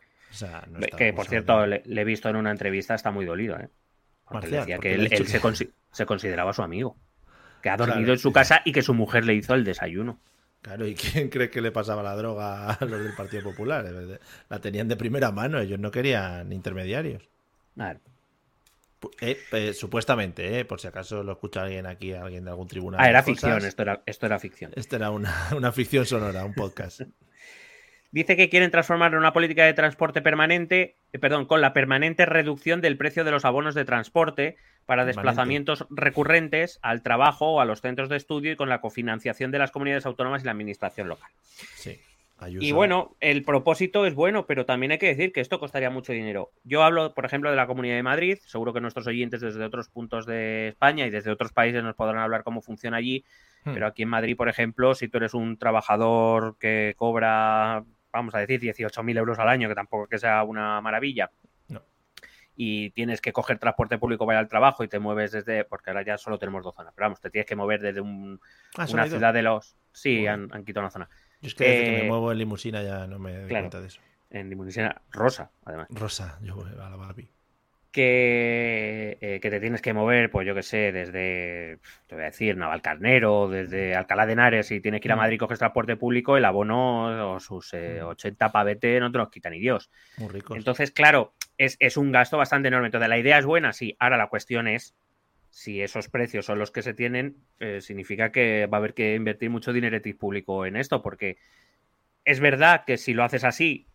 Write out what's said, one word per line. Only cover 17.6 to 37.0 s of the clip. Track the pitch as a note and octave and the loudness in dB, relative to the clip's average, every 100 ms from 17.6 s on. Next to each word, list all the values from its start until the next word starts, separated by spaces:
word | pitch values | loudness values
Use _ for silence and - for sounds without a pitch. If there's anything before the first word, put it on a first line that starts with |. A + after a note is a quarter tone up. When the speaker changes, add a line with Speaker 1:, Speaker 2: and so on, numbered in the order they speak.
| _ | _
Speaker 2:
Claro. | - G2 C#2 _ _ _ _ _ _ _ _ _ _ | -12 -10 -12 _ _ _ _ _ _ _ _ _ _
Speaker 1:
Pu-, | A2 - | -18 -8
eh, | A#2 - - | -8 -8 -6
eh, | A2 G#2+ | -4 -4
supuestamente, | G2+ F#2+ A#2 B2 A#2+ F#2+ E2+ F2+ A#2+ | -6 -6 -2 0 0 -2 -6 -6 -4
eh, | |
por | A#2+ G2+ | -6 -10
si | F2+ | -12
acaso | F#2+ F#2+ G#2 | -14 -10 -8
lo | G2 | -8
escucha | F#2+ G2 F#2+ | -8 -8 -8
alguien | F#2+ F#2+ F#2 | -6 -8 -10
aquí, | F2+ F#2 | -12 -10
alguien | F2+ F2+ F2+ | -10 -10 -12
de | F2+ | -12
algún | F2+ F2+ | -12 -10
tribunal | F#2 F2+ F#2 | -10 -2 6
Speaker 2:
Ah, | B2+ | 8
era | B2 | 8
Speaker 1:
de | B2+ | 6
cosas. | A#2+ C#3+ | 2 2
Speaker 2:
ficción, | A2 G2 | 0 -2
esto | G#2 | -4
era, | G2+ G2+ - | -4 -4 -8
esto | G2+ A2 | -6 -4
era | G2+ | -4
ficción. | F#2+ - E2 - | -6 -14 -14 -12
Speaker 1:
Esto | A2 A#2 | -6 -4
era | G#2+ | -4
una, | G#2+ G2+ | -4 -4
<laughs> | E2+ - D3 | -4 -4 -2
una | B2 | 0
ficción | C3 A#2+ C#3 A#2+ | 0 2 2 2
sonora, | A#2+ G#2 F#2 | 0 -2 -4
un | G2 | -6
podcast. | G2+ G2 - F#2 - - | -4 -6 -6 -12 -12 -16
Speaker 2:
<laughs> | _ _ _ - - - - _ _ _ | _ _ _ -20 -20 -20 -20 _ _ _
Dice | D3+ E3 F3+ | 0 4 6
que | F3+ | 6
quieren | F3+ F3+ | 8 6
transformar | E3+ D#3+ E3+ E3+ | 4 4 4 4
en | D#3+ | 6
una | D#3+ | 4
política | E3 E3 D#3+ | 4 4 6
de | D#3+ | 6
transporte | D#3 D#3 - D#3+ D#3 | 6 2 2 0 2
permanente, | D#3 D3+ D#3+ F3 E3+ F#3 F3 _ _ | 2 4 4 2 2 2 2 _ _
eh, | C3 | -2
perdón, | C#3 D3 C3+ | 2 2 4
con | D#3 | 4
la | C#3 | 6
permanente | C#3 C3 C3+ D#3+ E3 F3 | 4 2 2 2 4 4
reducción | D#3+ D3+ C#3+ D#3+ E3+ | 4 2 -2 -2 2
del | E3 C#3 | 2 0
precio | D3 E3+ | -2 -2
de | D#3 | 0
los | C#3+ C#3 | 2 2
abonos | C3+ D3+ | 2 0
de | D3 C3 | -2 0
transporte | B2 - E3 D#3 C#3+ D3+ - _ _ | -2 0 2 2 0 -4 -6 _ _
para | - B2+ | 0 2
Speaker 1:
Permanente. | B2+ | 2
Speaker 2:
desplazamientos | G#2+ B2+ A#2+ B2 C#3+ C#3+ D3 - | 0 0 2 2 0 -2 -4 -6
recurrentes | C#3+ C#3 D3 C#3+ E3 D#3 D#3 E3+ - | -2 0 2 4 4 4 0 -2 -4
al | A#2 A#2 | -4 -2